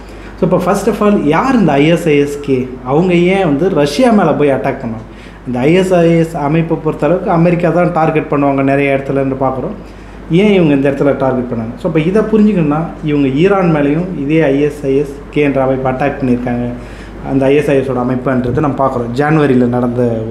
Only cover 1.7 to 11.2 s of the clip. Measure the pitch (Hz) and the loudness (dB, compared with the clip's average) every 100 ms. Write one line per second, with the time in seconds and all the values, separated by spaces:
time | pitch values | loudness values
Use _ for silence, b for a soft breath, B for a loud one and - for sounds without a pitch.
1.7 | 139 151 165 160 143 143 - - 131 123 | 4 2 2 2 2 0 -2 -2 -2 -2
2.7 | - 127 147 185 175 175 196 175 139 185 | -8 -2 0 2 2 2 2 0 0 0
3.7 | 160 143 - 254 208 165 139 147 127 139 | 0 0 2 2 4 2 2 0 0 -2
4.7 | 120 117 113 - B B B 127 123 139 | -4 -6 -10 -12 B B B -8 -2 2
5.7 | 185 185 180 170 165 160 156 143 165 165 | 2 2 2 4 2 0 -2 -2 0 0
6.7 | 156 156 147 151 185 202 165 175 170 170 | -2 -4 -2 0 0 0 2 2 2 0
7.7 | 170 180 156 160 151 143 143 143 135 135 | 2 0 0 0 0 -2 0 0 2 2
8.7 | 139 139 135 139 135 135 127 131 123 160 | 2 2 0 -2 -2 -2 0 -2 -2 -8
9.7 | - B B B B - 165 214 190 156 | -10 B B B B -2 2 4 4 4
10.7 | 139 139 135 139 131 | 2 0 0 0 0